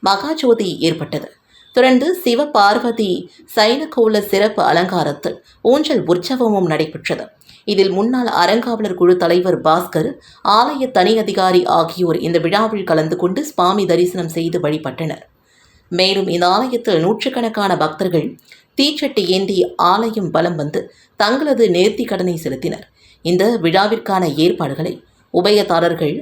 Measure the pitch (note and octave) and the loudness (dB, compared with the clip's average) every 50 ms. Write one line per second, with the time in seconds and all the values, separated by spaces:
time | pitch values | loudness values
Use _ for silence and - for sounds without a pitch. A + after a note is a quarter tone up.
0 | - G3 G3 G3 G3 C#4+ D#4+ D#4 - B3+ A#3 A3+ G#3+ F#3 D#3+ - C#3 E3 D#3+ D#3+ | 2 0 0 0 0 -4 -4 -2 2 2 2 2 0 -4 -4 -2 -2 -2 -2 -2
1 | D#3 - - D3+ - - - _ _ _ _ - _ _ _ B3+ B3 B3+ B3+ B3 | -6 -6 -6 -8 -8 -10 -18 _ _ _ _ -20 _ _ _ 2 4 6 4 4
2 | B3+ D#4+ F#4 F4+ - B3 A#3 A#3 D4 D4 - G#3+ G3+ G3+ G#3+ A3+ A#3 A#3+ A3+ A#3 | 2 2 -2 0 0 0 0 0 0 0 2 4 4 4 4 2 0 -4 -2 -2
3 | A3 G3 F3+ F3+ F3+ - _ _ - _ - - G#3+ A3 A#3+ C#4 D#4 D#4 - - | -2 -2 -2 -4 -6 -12 _ _ -20 _ 0 2 2 2 2 0 -2 -6 0 2
4 | A#3 A3 G#3+ G#3+ G3+ - - F#3+ G#3 A3 G#3+ - E3+ - D3+ E3+ F3+ F#3 F#3 F3+ | 2 4 2 0 0 2 0 2 2 2 0 0 0 2 2 2 2 0 0 -2
5 | D#3 C#3+ C#3+ - - - - - _ _ _ _ _ A3 B3+ D4 D#4 D4+ D#4 A3+ | -2 -2 -4 -4 -6 -8 -8 -8 _ _ _ _ _ 2 2 2 2 0 -2 -2
6 | D3+ C#3+ F3 F3 F3 - C4 B3+ B3+ A3+ G#3+ G3 F#3 E3+ D#3+ D3+ D#3+ D#3 - D#3 | 0 0 0 0 0 -4 -2 0 0 0 0 0 0 0 0 -2 -2 -4 -6 -10
7 | - - E3+ - - - _ _ _ _ - - _ - G#3 F#3+ F#3+ F#3+ F3 F#3 | -6 -6 -6 -6 -8 -16 _ _ _ _ -20 -16 _ -4 0 2 2 2 2 0
8 | G#3 A#3 B3+ B3+ B3 A3+ - - F3 F3 G3+ A3+ A#3 B3 A#3 G#3+ G#3+ G#3 F#3 F3 | 0 0 0 -2 -2 -2 0 2 2 2 2 0 0 -2 -4 -4 -4 -4 -2 2
9 | F3+ F3 F#3 F3+ F3+ E3+ F3 F3+ F3+ F#3 F3 D3 B2 D#3 D#3 F3 F3 - - D#3+ | 4 4 4 4 2 2 2 2 2 2 0 0 2 2 2 2 0 -2 -4 -2
10 | D#3 B3+ C#4 - - - - _ _ - G3+ A3 A#3+ C#4+ D4+ C4+ C4 B3+ C4 - | -2 -2 -6 -10 -18 -20 -20 _ _ 2 2 2 2 2 0 -4 -6 -2 0 2
11 | F3+ G3+ A3 A3 G#3 - G3 G3+ F#3 F#3 F#3 F3+ F3 - - E3 D#3+ D#3+ - F3+ | 2 2 2 0 0 -2 -2 0 0 2 4 2 2 2 0 0 0 -2 -2 -4
12 | F3+ E3+ D#3+ - - D#3+ E3+ E3+ D#3+ E3+ F#3 G3+ A3 A3 G#3+ G#3 F#3 F3 E3 D#3 | -2 0 0 -2 -2 0 0 0 0 0 0 0 0 0 -2 -6 -2 0 0 0
13 | D#3 D#3+ D#3+ F3+ - F3 F#3 C4+ D4+ - - - F3+ F3+ F#3+ G#3 G3 F3 E3+ F3 | 2 0 -2 -2 -2 -2 -2 -2 -6 -6 -2 0 0 2 2 0 0 2 2 2
14 | F3+ F3+ - F#3+ F3 D#3+ D#3+ E3+ E3 E3 D#3+ - - D3 D3+ D3+ D#3 C3+ B2+ - | 2 0 -2 -4 -8 -6 -6 -4 -4 -4 -4 -2 -2 -2 -4 -4 -6 -8 -8 -6
15 | E3 D#3 D3 - - _ _ _ _ _ _ _ _ _ _ _ _ _ F3 F3 | -8 -8 -8 -10 -14 _ _ _ _ _ _ _ _ _ _ _ _ _ -2 0
16 | F#3 F#3+ F#3+ G3 F#3+ F#3+ E3+ E3+ F3 F3 F#3 G#3 B3 C4 B3 A#3 A#3 - G3 D#3+ | 2 2 2 0 -2 -2 0 0 2 2 2 2 0 -2 -4 -4 -2 0 0 2
17 | D#3 F3+ A3 G#3+ - C4+ B3+ B3 A#3 A3+ A3 - G3+ G3 F3+ D#3+ D#3 D#3 D#3 - | 2 2 0 0 -2 -6 -4 -2 -4 -4 -2 -2 -2 0 0 0 0 -2 -2 -4
18 | G3 F#3 F3 E3 - - - - _ _ - - _ _ _ - C#4 D4 D4+ D4 | -4 -2 0 0 -2 -2 -8 -12 _ _ -20 -20 _ _ _ 0 0 0 0 -2
19 | - C4+ - - G3 F3 F#3 F#3+ G3 F#3 G3 F3+ F3+ F3+ - - E3 F3 F#3 G#3 | -4 -2 -2 -2 0 0 0 0 0 0 0 0 0 -2 0 0 2 2 4 2
20 | A3+ A#3 A3 A3 F#3+ E3 - D#3+ E3 F3 F3 D#3 D3 D3 D#3 - - - _ _ | 0 -2 -4 -4 -6 -2 0 0 0 0 -2 -2 -6 -4 -4 -6 -8 -8 _ _
21 | _ _ _ _ G3+ G#3 A#3+ C4+ D#4 D4+ C4+ G#3+ F#3+ F#3 F3 F3 F#3 G#3+ G#3 G#3+ | _ _ _ _ 0 0 0 0 0 0 2 2 4 2 4 4 2 2 2 -2
22 | A#3+ - G#3 F3+ F3+ F#3 F3 D#3+ - C#3+ C3 C3 - E3+ - - - _ _ _ | -4 -4 -4 -2 -2 -2 -4 -4 -6 -8 -8 -6 -6 -6 -8 -8 -14 _ _ _
23 | _ _ _ _ _ E3 F3 F3+ F#3 A3 A#3+ A3 D#3+ E3+ E3 F#3+ G3 G#3+ A3 A3 | _ _ _ _ _ 0 2 2 2 2 2 2 0 2 2 4 2 2 0 -4
24 | - - G3 F#3 F3+ E3 C3+ C#3 D#3 F3 - - F3+ C#3 C#3 - D#3+ - - - | -2 -2 -2 0 0 -2 0 2 2 2 2 0 -4 -6 -4 -6 -6 -6 -6 -10
25 | - _ _ _ _ _ - - F3+ G3+ G#3+ G#3 G3 - F3 E3 E3+ E3+ E3+ - | -14 _ _ _ _ _ -2 0 2 2 2 2 2 2 0 2 2 2 0 0
26 | E3 D3 C3+ A#2+ | -4 -4 -4 -6